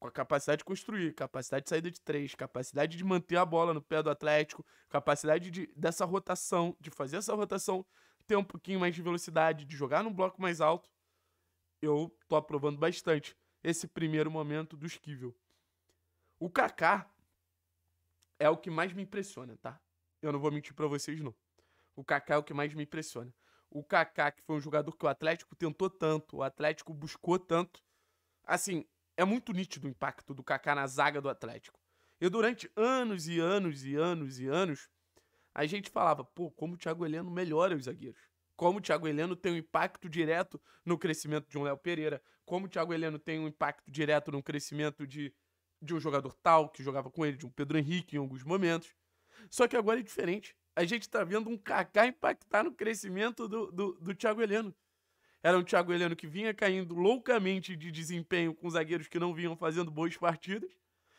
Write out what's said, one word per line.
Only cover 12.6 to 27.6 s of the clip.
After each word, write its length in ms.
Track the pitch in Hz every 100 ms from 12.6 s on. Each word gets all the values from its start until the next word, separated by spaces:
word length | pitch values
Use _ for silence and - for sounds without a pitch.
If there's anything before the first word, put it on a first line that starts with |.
| 147 147
bastante 580 | 160 175 - 151 - - _ _
esse 240 | 170 170 165
primeiro 440 | - 160 156 156
momento 460 | 156 151 151 160 151
do 100 | 160
Esquivel. 480 | - 147 139 123 - _ _ _ _ _ _ _ _ _ -
O 120 | 170
Kaká 600 | 175 - - 160 196 - _ _ _ _ _ _ _ _ _ _ _ _ -
é 120 | 151
o 80 | 160
que 120 | 180
mais 220 | 160 185
me 100 | 185
impressiona, 540 | 196 202 196 - 127 110
tá? 240 | 120 139 _ _ _ -
Eu 120 | 156
não 80 | 143
vou 100 | 147
mentir 240 | 147 -
pra 120 | 139 151
vocês, 320 | 143 - 156
não. 140 | 139 - _ _ _ _ _ -
O 80 |
Kaká 300 | 135 143 -
é 40 | 147
o 40 |
que 100 | 147
mais 220 | 143 151
me 80 | 151
impressiona. 500 | 147 160 151 120 120 - _ _ _
O 120 | 147
Kaká, 480 | 147 180 160 - 147
que 120 | -
foi 140 | - 156
um 40 |
jogador 320 | 147 151 147
que 120 | -
o 40 | 151
Atlético 480 | 139 156 170 - -
tentou 340 | 165 - 190
tanto, 460 | - 160 156 156 143
o 60 |
Atlético 500 | 135 - 151 156 -
buscou 460 | 151 151 - - 185
tanto. 440 | 180 165